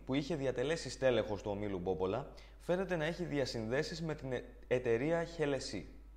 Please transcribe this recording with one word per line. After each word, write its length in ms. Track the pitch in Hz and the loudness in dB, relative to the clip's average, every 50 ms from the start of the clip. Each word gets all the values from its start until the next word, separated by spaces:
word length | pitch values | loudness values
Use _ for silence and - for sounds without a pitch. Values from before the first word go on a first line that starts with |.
| - | -4
που 80 | - 131 | 0 0
είχε 220 | 143 147 - 175 | 0 2 0 -2
διατελέσει 540 | 143 135 131 120 120 123 143 170 160 - 135 | 0 0 0 2 2 0 0 0 -2 -2 -8
στέλεχος 520 | - - 131 131 120 113 104 - 107 92 | -4 4 6 6 6 6 4 2 -2 -2
του 100 | - 107 | 0 -2
ομίλου 280 | 101 98 104 101 98 90 | -2 0 -2 -2 -2 0
Μπόμπολα, 480 | 87 95 92 92 95 92 104 123 143 - - - - - - - | 0 0 2 2 2 2 2 0 -2 -6 -12 -16 -16 -18 -18 -12
φαίνεται 360 | - - 175 180 190 180 180 | -2 0 0 0 2 0 0
να 100 | 165 151 | 0 0
έχει 180 | 160 175 160 175 | 0 -2 -2 -4
διασυνδέσεις 800 | 151 143 143 131 123 - 120 110 110 123 139 151 156 180 160 | 0 0 0 0 0 0 -4 -2 0 0 0 0 0 -4 -4
με 140 | 165 156 151 | -4 -4 -4
την 160 | 151 131 131 | -4 -4 -4
ε-, 120 | 127 120 - - - - - | -4 -4 -4 -8 -14 -16 0
εταιρεία 560 | - 123 127 123 120 113 117 135 156 170 170 170 | 2 2 2 4 4 4 4 4 2 2 2 0
Χελεσί. 640 | 165 - - 151 143 139 131 - - - 95 - - - - - - - | -2 -2 0 0 2 2 0 -2 -4 -6 -6 -6 -8 -14 -16 -18 -18 -18